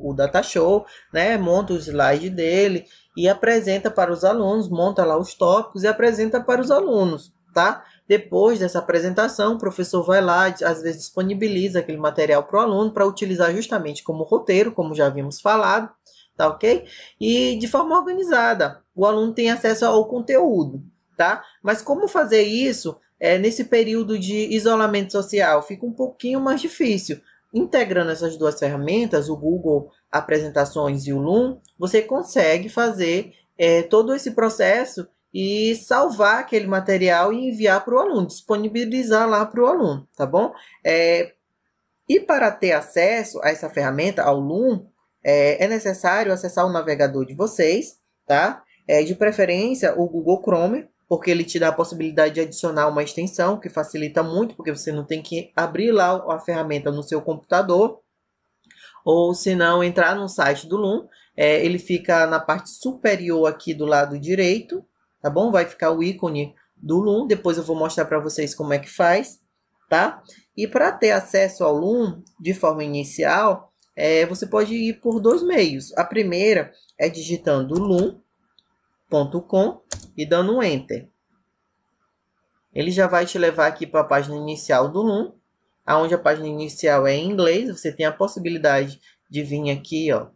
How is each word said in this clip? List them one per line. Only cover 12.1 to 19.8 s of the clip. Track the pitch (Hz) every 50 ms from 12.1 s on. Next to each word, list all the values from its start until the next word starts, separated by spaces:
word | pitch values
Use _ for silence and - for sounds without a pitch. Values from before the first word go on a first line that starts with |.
| 151 160 151 151 147 143 143
pro | - - 208
aluno | 233 226 196 196 214 220
pra | 214 202 196
utilizar | 196 196 - 214 190 185 175 175 170 170
justamente | 208 226 - 240 202 165 147 147 - -
como | - 160 160 160
roteiro, | - 220 226 220 - 185 190 214 233
como | 226 - 165 156 156
já | 151 147
havíamos | 139 135 143 139 143 143 -
falado, | - 202 214 220 208 190 196 226 220 220 _ _ _ _ _ _ _ _ _
tá | - 160
ok? | 151 151 - - 226 240 349 - - - - - - _ -
E | 214 220 233 247 254 254 247
de | 220 233
forma | 226 - 277 339 320 320
organizada, | 359 285 359 359 381 381 349 311 247 233 233 226 185 156 139 - - _ _ -
o | 180 190
aluno | 208 214 214 220 226 226
tem | 247 233 226
acesso | 233 240 - 226 220 220